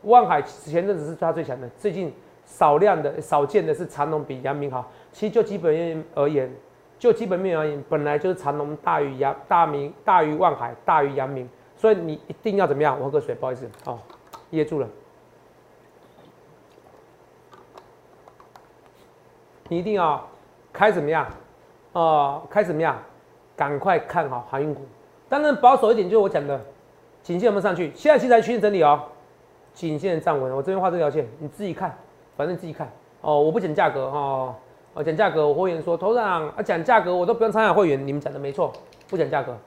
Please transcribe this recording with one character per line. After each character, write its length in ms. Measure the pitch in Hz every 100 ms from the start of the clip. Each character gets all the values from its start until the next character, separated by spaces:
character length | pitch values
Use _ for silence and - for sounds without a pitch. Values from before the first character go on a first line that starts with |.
万 240 | 202 240 208
海 140 | 151
前 440 | 143 - 151 165 196
阵 100 | 185
子 100 | 151
是 80 |
它 180 | 165 165
最 100 | 165
强 180 | 143 127
的， 80 | 123 -
最 120 | 208
近 220 | 175 170 - - -
少 320 | _ - 156 147
量 240 | 208 170
的、 200 | 147 156
少 240 | 151 151
见 220 | 143 214 165
的 60 |
是 120 | 147 175
长 240 | - 151
荣 120 | 156
比 180 | 139 131
阳 120 | 135
明 160 | 143 143
好。 180 | 127 127 - -
其 140 | - 208
实 60 |
就 100 | 226
基 140 | 208 190
本 160 | 165
面 300 | 156 170 160 156
而 140 | - 143
言， 240 | 147 127 127 - _ _ -
就 140 | 240
基 140 | 226 226
本 120 | 180
面 200 | 190 165
而 80 | 156
言， 160 | 147 -
本 160 | 156
来 140 | 147 147
就 100 | 185
是 60 |
长 220 | 180 143 147
荣 200 | 147 151
大 240 | - 160
于 180 | 143 131
阳-， 160 | 135 - -
大 180 | 175 160
明-， 260 | 147 143 -
大 180 | - 185
于 120 | 156
万 200 | 151 180
海、 200 | 131 120 117
大 180 | - 160
于 140 | 143 139
阳 120 | 135
明。 200 | 135 123 - _ -
所 160 | 220
以 40 | 202
你 180 | 165 151 -
一 40 | -
定 140 | 226 196
要 100 | 175
怎 100 | 139
么 60 |
样？ 140 | 151 135
我 60 |
喝 60 | 135
个 100 | 147
水， 140 | 139
不 100 | 117
好 80 | 131
意 20 |
思， 140 | 127 120 -
哦， 140 | - 117 - - - - -
噎 140 | 160
住 140 | 151 156
了。 100 | 117 - - _ _ _ _ _ _ _ _ _ - - - _ - - _ - - - _ _ _ _ _ - - - - _ _ - - _ - - - - - _ - _ _ _ _ _ -
你 100 | 170
一 40 |
定 120 | 180
要 300 | 208 165 143 - - - _ _
开 200 | - 208
怎 100 | 175
么 80 | 147
样？ 160 | 156 135 - - _ _ _ _
呃， 480 | 180 165 156 143 147 160
开 140 | 208
怎 120 | 180
么 60 | 156
样？ 160 | 160 113 - - _ _ _ -
赶 220 | 143 143
快 200 | 196 170
看 300 | - 170 143
好 160 | 123 -
航 140 | 135
运 100 | 151
股。 100 | 143 135 - - _ _
当 140 | 277
然 120 | 302 269
保 200 | 247 269
守 140 | 220
一 40 |
点， 140 | 226 180
就 100 | 220
是 40 |
我 60 | 196
讲 180 | 165 143
的， 140 | 139 110 - _ _ _ _
颈 180 | - 175
线 60 | 233
有 60 |
没 40 | 202
有 40 |
上 140 | 196
去？ 160 | 175 160
现 180 | - 294
在 60 | 285
其 100 | 247
实 40 |
还 80 | 233
区 120 | 214
间 80 | 233
整 120 | 208
理 100 | 196
哦， 180 | 151 147 - - - _ _ _ _
颈 260 | - 170 151
线 220 | 190 160
站 180 | 165 147
稳 100 | 131
了。 60 | 131
我 60 |
这 40 | 139
边 140 | 190
画 100 | 185
这 60 | 175
条 140 | 151
线， 160 | 151 120 120
你 100 | 151
自 160 | -
己 100 | 202
看， 220 | 156 180 127 - _ _ -
反 100 | 151
正 100 | 180
自 100 | 170
己 60 |
看 160 | - 139 - _ _
哦。 200 | 156 147
我 100 | 156
不 80 | 202
讲 160 | 180
价 160 | 151 165
格 120 | 135 131
哦， 480 | 147 139 135 127 123 - - _
我 100 | -
讲 120 | 151 156
价 120 | 202
格， 160 | 160 147
我 80 |
会 180 | 143 185
员 100 | 165
说 140 | 156 165
：“头 160 | 185
长 340 | 240 214 170 151
啊， 120 | -
讲 200 | 220 170
价 180 | 165 226
格 140 | 175
我 100 | 180 175
都 80 |
不 80 | -
用 100 | 220
参 120 | 208
加 80 | 220
会 160 | 175 180
员。” 100 | 135 139
你 60 |
们 80 | 143
讲 120 | 143
的 60 | 143
没 140 | 139
错， 200 | 139 156 - - - -
不 80 | 185
讲 120 | 139
价 140 | 147
格。 140 | 131 117